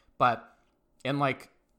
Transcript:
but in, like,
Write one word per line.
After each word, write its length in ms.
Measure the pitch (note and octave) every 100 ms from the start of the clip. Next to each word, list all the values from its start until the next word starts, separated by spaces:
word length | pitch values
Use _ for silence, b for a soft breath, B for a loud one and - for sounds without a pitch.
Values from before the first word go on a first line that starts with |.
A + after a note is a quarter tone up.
| b -
but 380 | B2+ A2+ - _ _ _ _ _
in, 160 | B2 C#3+
like, 300 | C#3 C3 - _ _